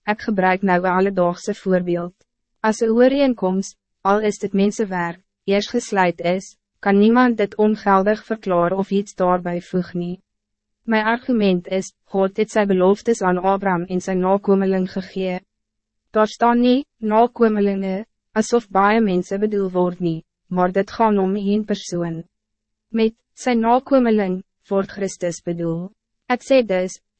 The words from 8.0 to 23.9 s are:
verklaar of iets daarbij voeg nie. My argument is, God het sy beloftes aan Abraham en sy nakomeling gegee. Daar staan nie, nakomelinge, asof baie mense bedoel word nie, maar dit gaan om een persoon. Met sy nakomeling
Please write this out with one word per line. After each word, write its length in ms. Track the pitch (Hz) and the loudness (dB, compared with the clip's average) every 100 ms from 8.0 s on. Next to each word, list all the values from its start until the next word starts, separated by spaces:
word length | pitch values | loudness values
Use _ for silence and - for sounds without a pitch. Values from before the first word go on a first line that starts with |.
| 202 214 | 2 -2
verklaar 480 | - 220 190 175 170 | -4 -8 -2 0 0
of 180 | 190 196 | -2 -2
iets 240 | 196 208 | -2 -4
daarbij 460 | - 180 180 175 175 | -2 0 0 -2 -8
voeg 340 | - 180 175 | -4 -6 -4
nie. 260 | 175 175 180 _ _ _ _ _ _ | -6 -8 -10 _ _ _ _ _ _
My 160 | 226 220 | -4 -2
argument 680 | 214 233 - 233 202 180 - | 0 -2 -2 0 2 0 -2
is, 260 | 190 - _ | -6 -6 _
God 320 | _ 196 190 208 | _ -2 -2 -2
het 140 | 214 | -2
sy 160 | 220 202 | 0 0
beloftes 560 | 185 185 202 - 233 | 2 2 2 0 0
aan 160 | 185 180 | 0 0
Abraham 460 | 190 196 196 175 180 | 0 0 0 -2 -2
en 120 | 180 | -6
sy 120 | 190 | -2
nakomeling 800 | 185 185 196 196 196 190 190 185 | -2 0 0 2 2 2 0 -2
gegee. 500 | 190 185 190 185 180 - _ _ _ _ _ _ | -6 -8 -6 -6 -6 -10 _ _ _ _ _ _
Daar 140 | 214 214 | 0 0
staan 320 | - 233 240 | 2 2 4
nie, 240 | 247 254 - _ | 4 2 -2 _
nakomelinge, 1080 | 220 214 240 - 226 214 202 196 190 190 226 _ _ | 0 2 2 2 0 2 0 -2 -4 -6 -10 _ _
asof 320 | 220 - 233 - | -4 0 -2 0
baie 300 | 196 202 226 | 2 4 4
mense 360 | 214 180 180 196 | 2 0 -2 -4
bedoel 320 | 214 202 190 | -2 -2 -2
word 300 | 180 180 180 | 0 -2 -2
nie, 180 | 175 160 - _ _ | -4 -4 -10 _ _
maar 220 | 180 180 | 0 2
dit 160 | 196 196 | 0 -2
gaan 280 | - 226 202 | 0 2 2
om 140 | 185 208 | 0 -2
een 260 | 196 214 | 0 -2
persoon. 560 | 208 202 - 175 170 165 - _ _ _ _ _ _ | -2 -6 -6 -6 -6 -8 -12 _ _ _ _ _ _
Met 240 | 220 226 - _ | -2 -2 -2 _
sy 200 | - 254 233 | -8 -2 0
nakomeling 840 | 226 254 262 | 2 0 2